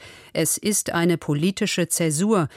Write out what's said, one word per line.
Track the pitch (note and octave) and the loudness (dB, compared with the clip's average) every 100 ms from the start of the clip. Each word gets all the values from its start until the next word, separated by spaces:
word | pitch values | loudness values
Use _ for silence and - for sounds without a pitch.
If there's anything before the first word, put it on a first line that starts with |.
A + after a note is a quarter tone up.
| - - - | -16 -20 -8
es | - D#3 - | -2 0 0
ist | G#3 G3+ - | 0 -2 -2
eine | E3+ E3+ E3 | 0 2 2
politische | - D3 F3+ - G3+ - E3 | 0 0 0 0 -2 -2 -2
Zäsur, | - E3 D3 G#3 G#3 D3 | 0 0 0 2 2 0